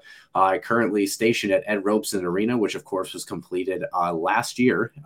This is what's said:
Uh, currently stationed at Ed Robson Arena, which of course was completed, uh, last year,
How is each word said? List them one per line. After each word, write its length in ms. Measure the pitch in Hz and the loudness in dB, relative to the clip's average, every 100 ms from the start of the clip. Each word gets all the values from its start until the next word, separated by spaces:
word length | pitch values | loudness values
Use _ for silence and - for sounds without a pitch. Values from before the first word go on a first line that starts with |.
| - - _ | -4 -20 _
Uh, 240 | - 95 - | 2 2 2
currently 480 | - 113 110 104 98 | 0 0 2 2 0
stationed 480 | - 113 110 101 | 2 2 2 2
at 100 | 95 101 | 0 2
Ed 180 | 104 95 | -2 2
Robson 400 | 107 104 101 90 | 0 0 -2 -2
Arena, 320 | 92 110 123 | 0 0 2
which 160 | 98 | 0
of 100 | 90 | -2
course 300 | - 95 92 | -6 -6 -6
was 120 | 90 - | -8 -10
completed, 580 | 92 - 92 92 90 87 | -10 -6 -4 -2 -4 -4
uh, 180 | 90 87 | -2 -2
last 440 | 85 90 107 123 - | 0 0 0 -2 2
year, 340 | 123 87 120 - | 2 2 0 -6